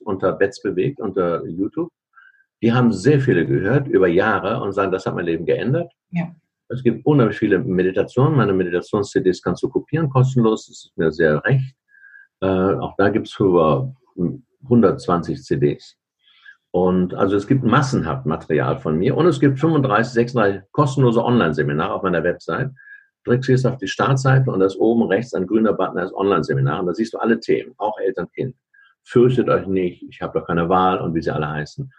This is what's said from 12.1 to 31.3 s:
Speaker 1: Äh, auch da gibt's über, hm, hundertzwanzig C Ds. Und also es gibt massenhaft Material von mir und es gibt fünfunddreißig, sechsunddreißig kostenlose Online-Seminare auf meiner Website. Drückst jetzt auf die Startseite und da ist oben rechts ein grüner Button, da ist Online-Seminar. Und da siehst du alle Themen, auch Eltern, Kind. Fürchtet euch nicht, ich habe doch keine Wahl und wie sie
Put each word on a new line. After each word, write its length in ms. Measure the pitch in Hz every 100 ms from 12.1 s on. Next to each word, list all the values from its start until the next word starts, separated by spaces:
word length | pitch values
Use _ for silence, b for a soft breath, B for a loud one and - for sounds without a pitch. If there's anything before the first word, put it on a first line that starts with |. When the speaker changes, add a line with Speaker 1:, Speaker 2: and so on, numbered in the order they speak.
| B B -
Speaker 1:
Äh, 80 | 95
auch 480 | 92 95 - - -
da 120 | 101
gibt's 300 | 104 - -
über, 540 | 98 87 78 69 67 - _ -
hm, 280 | 85 - _ _ -
hundertzwanzig 760 | 120 95 - - 87 80 69
C 140 | - 71
Ds. 400 | 71 - - _ _ _ b b b b _
Und 420 | 90 92 92 90
also 220 | - 101 101
es 120 | -
gibt 160 | 135
massenhaft 640 | 110 135 143 95 78 67 76
Material 540 | 80 - 73 65 -
von 180 | 82 78
mir 200 | 110 -
und 80 | 170
es 140 | 135
gibt 200 | 143 135
fünfunddreißig, 540 | 160 156 131 104 113
sechsunddreißig 480 | 113 117 123 101 98 -
kostenlose 520 | - 143 135 123 113
Online-Seminare 720 | 117 120 82 76 71 76 95
auf 100 | 104
meiner 200 | 95 85
Website. 480 | 85 85 - 98 135 - B B B _ -
Drückst 240 | 123 131
jetzt 180 | 127 123
auf 100 | -
die 100 | -
Startseite 600 | - 107 135 135 135 131
und 120 | 95
da 40 | 95
ist 100 | -
oben 260 | 110 117
rechts 300 | 92 98 -
ein 120 | 87 92
grüner 280 | 110 110
Button, 240 | 92 92 87
da 60 |
ist 100 | 92
Online-Seminar. 680 | - 98 87 71 69 69 82
Und 80 | 90
da 60 |
siehst 200 | 90 113
du 40 | -
alle 220 | 113 117
Themen, 340 | - - - -
auch 220 | 107 214
Eltern, 280 | 95 92 85
Kind. 220 | - 67 - _ b b b
Fürchtet 460 | - 123 123 123 -
euch 180 | 92 90
nicht, 360 | 95 90 - -
ich 120 | -
habe 180 | 85 -
doch 80 | -
keine 220 | 85 85
Wahl 300 | 92 92 95
und 140 | 87
wie 80 | 82
sie 100 | 76